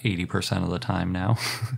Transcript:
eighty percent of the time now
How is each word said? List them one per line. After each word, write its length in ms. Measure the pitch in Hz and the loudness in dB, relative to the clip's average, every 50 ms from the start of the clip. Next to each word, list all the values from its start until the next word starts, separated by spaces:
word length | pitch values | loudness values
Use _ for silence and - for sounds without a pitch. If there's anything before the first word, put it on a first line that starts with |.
| - | 0
eighty 220 | 117 95 85 90 | 0 0 0 0
percent 380 | - - 95 90 - 98 95 90 | 0 0 0 0 0 0 0 0
of 60 | 87 | 0
the 100 | 87 87 | -2 -2
time 320 | - - 92 90 90 90 | -2 0 0 0 0 0
now 260 | 90 90 92 104 117 113 - - - - - - 131 | 0 0 2 2 2 2 2 -2 -4 -4 -4 -4 -4